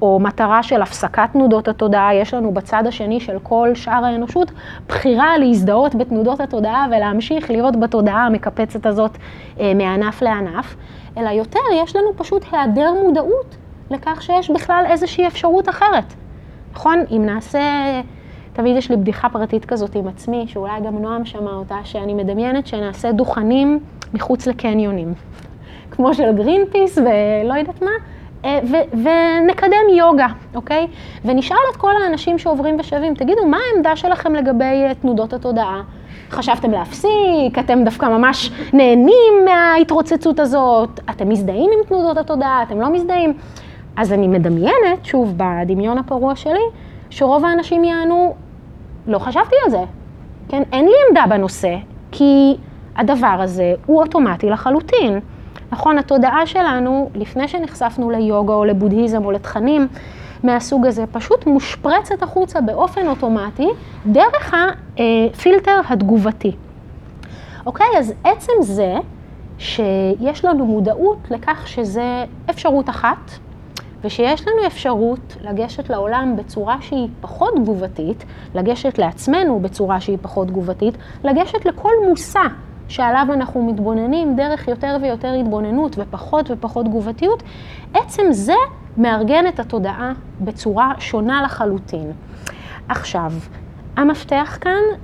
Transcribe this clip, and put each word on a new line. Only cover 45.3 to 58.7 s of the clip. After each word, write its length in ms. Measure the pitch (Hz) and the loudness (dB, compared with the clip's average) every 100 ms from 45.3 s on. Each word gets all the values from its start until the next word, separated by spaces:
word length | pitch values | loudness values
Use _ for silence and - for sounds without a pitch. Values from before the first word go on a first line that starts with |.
| 175 | 0
בדמיון 600 | 185 175 175 190 214 247 | -2 -2 -2 0 0 -2
הפרוע 380 | 262 262 262 269 | -2 -2 -2 -2
שלי, 280 | 302 359 453 - - - - | -2 0 0 -4 -18 -18 -12
שרוב 340 | - 269 285 | -2 2 4
האנשים 400 | 339 339 330 339 | 2 0 0 2
יענו, 500 | 339 330 330 349 359 - - - - - - - - | 2 2 2 2 2 0 -16 -20 -20 -20 -18 -12 -2
"לא 120 | 202 | -2
חשבתי 380 | - 262 453 508 | 0 0 4 4
על 60 | 453 | 4
זה." 140 | 208 185 - - - - - - | 0 -2 -10 -18 -20 -18 -16 -6
כן? 140 | 277 269 | -4 0
"אין 120 | 262 | 4
לי 80 | 330 523 539 | 6 8 8
עמדה 160 | 320 226 | 6 6
בנושא, 480 | 202 190 - 185 175 208 - - | 2 0 -2 -4 -4 -8 -18 -10
כי 440 | - 285 277 277 277 - - - - | 2 6 6 6 2 -4 -18 -12 -2
הדבר 400 | 214 269 233 185 | 0 2 2 2
הזה 340 | 190 180 175 175 - | -2 0 0 0 2
הוא 160 | 311 | 4
אוטומטי 480 | 311 330 240 175 208 | 4 2 2 2 0
לחלוטין." 680 | 214 262 285 - 494 262 202 - - - - - | 0 0 0 2 2 2 -2 -6 -16 -18 -16 -12
נכון, 260 | - 311 294 | -2 2 2
התודעה 480 | 277 269 247 285 320 | 2 2 4 2 0
שלנו, 640 | 381 339 254 247 269 269 | 0 0 0 0 0 -2
לפני 340 | 208 208 254 285 | -6 -6 -4 -4
שנחשפנו 640 | 359 320 - 233 247 233 | -4 -6 -4 -4 -2 -2
ליוגה 440 | 226 220 208 208 | 0 2 2 2
או 100 | 214 | 2
לבודהיזם 600 | 208 | 2